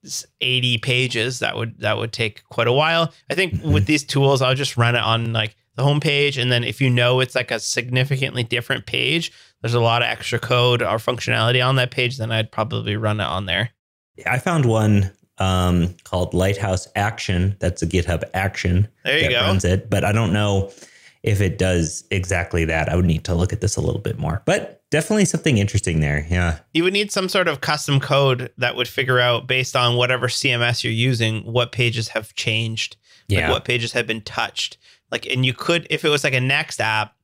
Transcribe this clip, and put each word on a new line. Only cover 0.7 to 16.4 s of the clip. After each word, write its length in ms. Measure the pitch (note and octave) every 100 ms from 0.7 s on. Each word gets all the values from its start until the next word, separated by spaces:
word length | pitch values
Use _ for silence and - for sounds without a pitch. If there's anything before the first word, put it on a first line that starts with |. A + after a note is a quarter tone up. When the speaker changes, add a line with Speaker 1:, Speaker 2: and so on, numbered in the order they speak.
| A#2+
Speaker 1:
pages, 600 | - B2 B2+ A#2+ A#2 B2+
that 180 | G#2 A2
would, 220 | A2+ -
that 180 | G#2 G#2+
would 140 | A2+
take 320 | - A2+ - _
quite 180 | - A#2
a 60 |
while. 400 | C3 D#3 E3 D#3+ - _
I 60 | D3
think 200 | F#3 D3+
Speaker 2:
Mm-hmm. 160 | D#3+
Speaker 1:
with 140 | D3 -
these 180 | D3+
tools, 380 | - C#3 C#3 C3+
I'll 140 | B2+ C3
just 220 | C#3+ -
run 180 | A#2 A#2+
it 60 |
on, 320 | A2 A#2 A#2
like, 220 | A2+ A2 _ _ -
the 80 |
homepage. 580 | C#3 D3 D3+ C#3+ C#3+ C#3
And 100 | B2
then 120 | B2
if 160 | A#2+ A#2
you 100 | C3+
know 300 | B2 A#2+ B2+
it's, 160 | C3 C3
like, 160 | B2
a 80 | A2+
significantly 840 | - - A#2+ B2+ C3 C3+ C3+ B2+
different 420 | A2+ A#2+ A#2 B2+ -
page, 460 | C3 B2 D#3+ E3 - - _
there's 120 | A#2
a 60 | A#2+
lot 220 | A#2 A#2+
of 60 | A#2+
extra 320 | A2+ - B2+
code 420 | - B2 B2 A#2+
or 160 | A2+ G#2+
functionality 680 | A#2 B2 - A2+ A2+ B2 B2+
on 100 | C3+
that 160 | B2
page, 260 | - B2 C3
then 140 | A2+
I'd 200 | A2 A2
probably 440 | - G#2+ A2 A2 G#2
run 240 | A2 G#2+
it 60 | D2
on 220 | F2+ G2
there. 240 | F2 A#2 _ _ _ _ - -
Speaker 2:
I 140 | B2+
found 260 | F#3 E3+ B2+
one, 460 | A2 G#2+ G2+ F#2+ - _ -
um, 540 | F#2+ F#2 F2+ F2+ F2 -
called 300 | - F#2 F2+
Lighthouse 540 | F2+